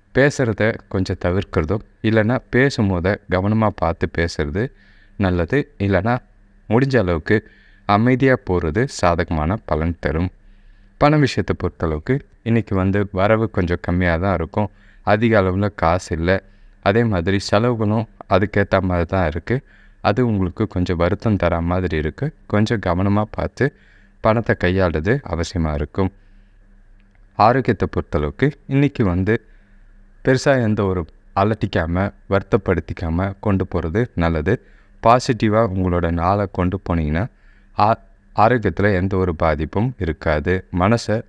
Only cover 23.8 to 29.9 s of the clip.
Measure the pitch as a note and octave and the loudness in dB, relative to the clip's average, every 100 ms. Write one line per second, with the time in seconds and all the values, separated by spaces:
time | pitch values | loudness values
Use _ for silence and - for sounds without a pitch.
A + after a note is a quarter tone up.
23.8 | _ _ _ _ A2+ A2+ A2 A2 F2+ F#2+ | _ _ _ _ 0 0 0 0 0 2
24.8 | F#2 D#2 E2+ C#3 F2 E2+ E2 F2 D#2+ D2 | 0 0 -2 -2 -4 -6 -4 -4 -2 -4
25.8 | D2+ - F#2+ - - - _ _ - - | -4 -4 -4 -6 -20 -20 _ _ -20 -20
26.8 | - - _ _ - - G#2+ C3 B2 G2 | -20 -20 _ _ -8 2 4 4 0 -2
27.8 | F2 - - D#2+ D2 - C3+ - - C3+ | -2 -4 -4 -4 -4 -2 -2 -2 -4 0
28.8 | C#3+ - G2+ F2+ F#2 A2+ - - _ - | 0 0 0 0 0 -2 -4 -20 _ -20
29.8 | - | -20